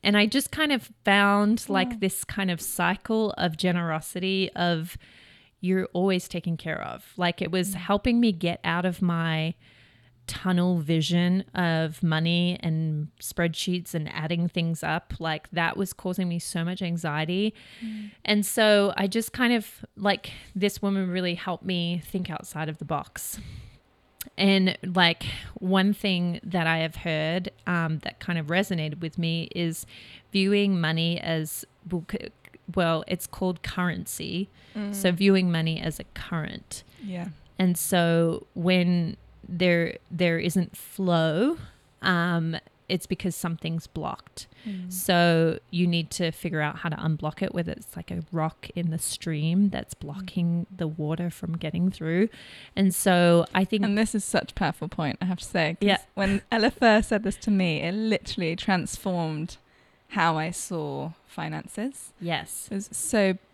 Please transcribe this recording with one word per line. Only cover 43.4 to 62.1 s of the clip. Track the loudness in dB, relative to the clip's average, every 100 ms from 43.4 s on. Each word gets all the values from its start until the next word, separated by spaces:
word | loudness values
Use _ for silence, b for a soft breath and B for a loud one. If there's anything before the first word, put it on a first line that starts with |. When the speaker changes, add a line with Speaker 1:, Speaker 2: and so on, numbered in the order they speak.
| -4 -4 -4 -6 -6
Speaker 1:
blocked. | -8 -8 -8 -14 -20 -20 B -10
Speaker 2:
Mm. | -10 -8
Speaker 1:
So | -6 2 4 6 4 2 0 _
you | 0 2
need | 2 -2
to | -4 -4
figure | -4 -4 -2
out | -2 -4
how | -6
to | -2
unblock | -2 0 -4 -4
it, | -4
whether | -2 -4
it's, | -6 -10 -14
like, | -8
a | -8 -4
rock | -2 -2 -4 -10 -4
in | -2
the | -2
stream | -4 -6 -4 0 2 4 4
that's | 2 -8
Speaker 2:
Mm. | -12
Speaker 1:
blocking | -10 -10 -6 -2 0 0 -4 -4
the | -4
water | -2 -2 -2 -4
from | -6 -6 -4
getting | -4 0 0
through. | 0 -2 2 2 B B B B 2
And | 2
so | 4 4 6 8 6 6
I | 0 2
think | 2
Speaker 2:
And | 2 2
this | 2 0
is | 0
such | 0 0
a | -2
powerful | -2 -2 -8
point, | -4 -4 -2
I | -4
have | -4
to | -4
say, | 0 0 2
'cause | 2
Speaker 1:
Yeah. | 2 -2
Speaker 2:
when | -2 0 0 0
Ella | 2 2
first | 4 6 6 4
said | 0
this | 0 -2
to | 0
me, | 2 2 0
it | -2
literally | -2 0 0 -2 -4 -2 -2
transformed | 0 0 -2 -6 -4 -2 -2 -4 -8 -10 b b b b _
how | 0 2 2
I | -2
saw | -6 -6 -6 -4 -6 -8 -10 _
finances. | -10 -8 -8 -10 -8 -8 -8 -20